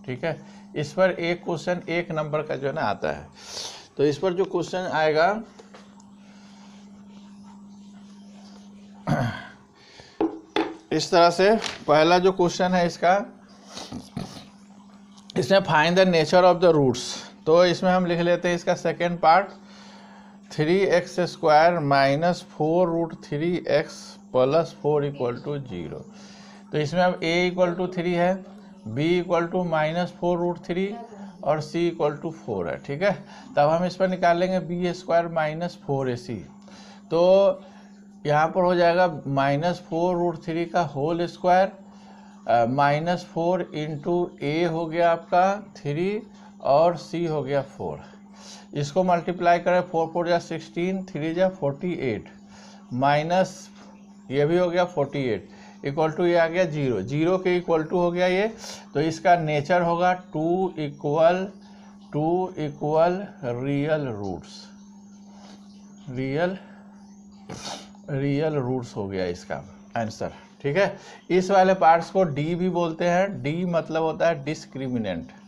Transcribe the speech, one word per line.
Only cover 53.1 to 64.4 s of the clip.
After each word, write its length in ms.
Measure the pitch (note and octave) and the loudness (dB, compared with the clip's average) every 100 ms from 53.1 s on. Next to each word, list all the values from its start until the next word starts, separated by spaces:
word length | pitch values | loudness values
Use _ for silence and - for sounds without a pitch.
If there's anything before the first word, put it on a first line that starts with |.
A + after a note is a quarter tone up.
| D3 D#3+ F3+ F#3 - - - - - - - - | 2 2 0 0 -4 -20 -20 -20 -20 -20 -20 -6
ये 140 | C3+ D3 | 0 2
भी 120 | F3 | 2
हो 120 | F3+ | 2
गया 160 | F3 F3 | 0 0
फ़ोर्टी 440 | D#3+ C3+ C#3+ C3 | -2 -4 -2 -2
एट, 200 | G2+ - - - - C#3+ | -4 -6 -20 -20 -10 -6
equal 260 | C#3+ D#3+ D#3 | -2 -2 0
to 80 | F3 | 2
ये 120 | E3+ | 4
आ 100 | E3 | 2
गया 180 | E3+ F3 | 0 -2
ज़ीरो, 360 | D3+ C3+ G#2+ | 0 -2 -2
ज़ीरो 360 | G#2 D3 E3 F#3 | -2 0 0 0
के 220 | F#3 F3+ | 0 -2
equal 240 | F3 E3 | 0 -2
to 80 | D#3 | 0
हो 200 | F#3 F3 | 0 0
गया 160 | F3 F3+ | 0 0
ये, 260 | F#3 A3 A3 - - - | 0 -2 -6 -16 -18 -6
तो 80 | C#3 | -2
इसका 340 | D#3+ D#3 - F3 | -2 0 2 4
नेचर 460 | D#3 D3+ C#3+ F3+ | 2 -2 2 2
होगा 320 | E3+ E3+ F3+ F3+ - | 2 2 0 0 -4
टू 400 | D#3 D#3+ F3+ F#3+ - | -4 0 0 -2 -4
इक्वल, 680 | D3+ D3 D3+ D3+ D#3+ F#3 G3 - - - - - - | -8 -6 -2 4 4 4 -2 -10 -20 -20 -20 -20 -8
टू 400 | C#3+ D#3 F3+ F#3 F#3+ | -4 0 0 -2 -6
इक्वल 680 | D3+ - D3 D#3 E3+ F3+ G3 - | -8 -4 -2 2 2 0 -8 -8
रियल 640 | B2+ A#2+ C3+ C#3+ D3 D#3 C#3 | -6 -4 -2 -2 0 -2 -2
रूट्स, 600 | G#2 G2+ E2+ | -6 -6 -8